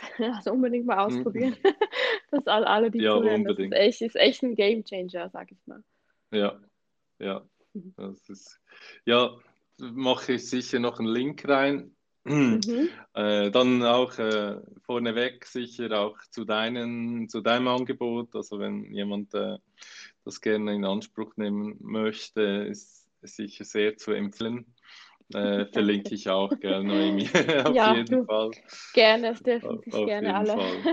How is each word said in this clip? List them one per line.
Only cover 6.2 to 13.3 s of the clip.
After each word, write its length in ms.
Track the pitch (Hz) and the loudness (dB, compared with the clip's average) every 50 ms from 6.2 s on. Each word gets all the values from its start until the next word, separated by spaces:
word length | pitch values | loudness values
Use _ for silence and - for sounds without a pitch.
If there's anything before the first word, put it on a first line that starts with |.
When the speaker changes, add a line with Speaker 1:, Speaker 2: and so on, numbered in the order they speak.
| _ _ | _ _
Speaker 2:
Ja, 280 | 110 104 101 98 - - _ _ _ _ _ _ _ _ _ _ _ - | -2 0 0 0 -2 -6 _ _ _ _ _ _ _ _ _ _ _ -10
ja. 280 | 208 196 196 196 196 _ _ _ _ _ - | -8 -6 -6 -8 -10 _ _ _ _ _ -18
Speaker 1:
Mhm. 200 | 202 170 190 185 | -16 -16 -18 -16
Speaker 2:
Das 320 | - - 196 196 - _ - | -14 -14 -14 -14 -16 _ -20
ist, 300 | 196 - - - - _ _ _ - - - - - - - | -20 -20 -20 -20 -20 _ _ _ -20 -20 -20 -20 -20 -6 0
ja, 320 | 117 117 123 123 117 - - _ _ _ _ _ _ _ | 2 4 4 4 2 -2 -8 _ _ _ _ _ _ _
mache 560 | - 131 123 117 135 131 127 123 127 - - 127 | -16 -14 -12 -6 -2 0 0 0 0 0 -2 -2
ich 160 | 117 - - | -2 -2 -4
sicher 300 | 127 127 120 - - 120 | -4 -4 -4 -2 -2 0
noch 200 | 117 120 - - | 0 -2 -2 -2
einen 100 | 113 110 | -2 -2
Link 380 | 113 123 127 147 147 - - | 0 -2 -2 -4 -6 -4 0
rein. 480 | 139 139 135 135 139 143 135 139 - _ _ _ _ _ _ - | 2 2 4 2 2 0 -2 -6 -12 _ _ _ _ _ _ -6
<clears throat> 0 | |
Speaker 1:
Mhm. 640 | 139 147 147 262 120 110 113 196 226 233 247 311 349 - - - _ - | 0 2 4 4 4 4 2 0 0 0 0 0 -2 -2 -8 -18 _ -6
Speaker 2:
Äh, 360 | - - 104 | -2 0 2